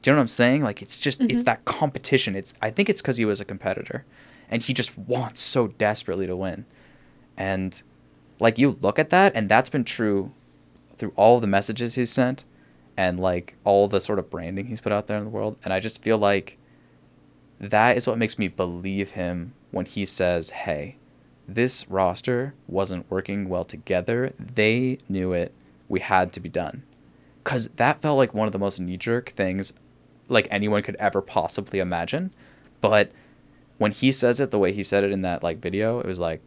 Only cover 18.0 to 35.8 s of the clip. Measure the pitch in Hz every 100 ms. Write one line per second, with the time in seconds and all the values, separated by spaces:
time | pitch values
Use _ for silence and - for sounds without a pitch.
18 | 123 117 110 - 98 - 90 87 95 98
19 | 98 95 90 87 87 - _ 95 90 -
20 | 98 - 90 87 80 - - 76 73 -
21 | _ _ _ _ - 101 127 - - 95
22 | 92 90 - 123 139 - - 92 95 90
23 | - 92 - 101 95 90 85 76 - 90
24 | 90 117 131 - - 123 107 117 127 131
25 | - 95 92 90 85 _ _ _ _ 95
26 | - 95 90 - 87 87 82 - - _
27 | _ _ _ _ - 127 113 - 123 147
28 | 156 139 127 107 107 98 101 95 90 92
29 | - 117 120 - 95 95 95 - _ _
30 | _ _ _ 120 - 101 104 104 101 98
31 | 104 98 - 101 82 - 101 98 90 87
32 | 85 151 185 _ - _ _ _ 104 107
33 | - - _ _ _ _ _ _ 107 107
34 | 131 131 123 120 135 107 95 101 95 101
35 | 101 98 92 85 85 82 87 95